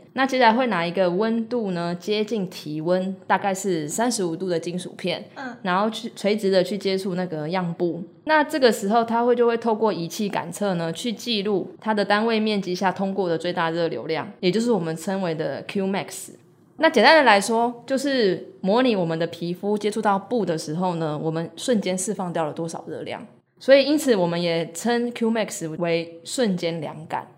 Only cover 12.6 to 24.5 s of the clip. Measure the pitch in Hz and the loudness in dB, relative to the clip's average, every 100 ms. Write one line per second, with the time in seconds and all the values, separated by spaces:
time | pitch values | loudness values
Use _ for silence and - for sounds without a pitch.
12.6 | 190 180 196 180 190 196 185 160 175 175 | -2 -2 0 0 -2 -2 0 -2 -2 -2
13.6 | 165 165 165 151 139 156 170 - 180 190 | -2 0 -2 -4 -4 -4 -6 -2 0 2
14.6 | 240 214 165 160 - 196 185 156 156 131 | 2 0 0 -4 -4 -2 -2 -2 -4 -6
15.6 | - 202 190 190 - - - - - _ | -6 -4 -2 -2 -4 -10 -16 -18 -20 _
16.6 | _ - 320 311 226 320 262 202 196 226 | _ 0 2 6 8 8 8 6 4 2
17.6 | 240 240 - 269 277 269 208 170 - - | 0 -2 -4 -2 0 2 2 0 -6 -4
18.6 | 185 220 262 208 165 165 165 - 170 180 | 2 4 4 2 0 0 -4 -4 -6 -4
19.6 | 202 208 208 214 214 196 196 247 180 160 | -2 -2 -2 0 0 0 0 -2 0 -2
20.6 | 160 160 185 170 160 151 160 160 165 - | -4 -2 -2 -2 -2 -2 -4 -4 -6 -6
21.6 | - 233 190 185 220 202 185 175 151 139 | 0 0 0 -2 -4 -4 -4 -2 -2 -4
22.6 | 165 170 - 139 - 107 - _ _ _ | -8 -8 -10 -10 -8 -10 -12 _ _ _
23.6 | - 277 269 302 285 214 175 170 175 | 6 8 8 4 4 4 2 0 0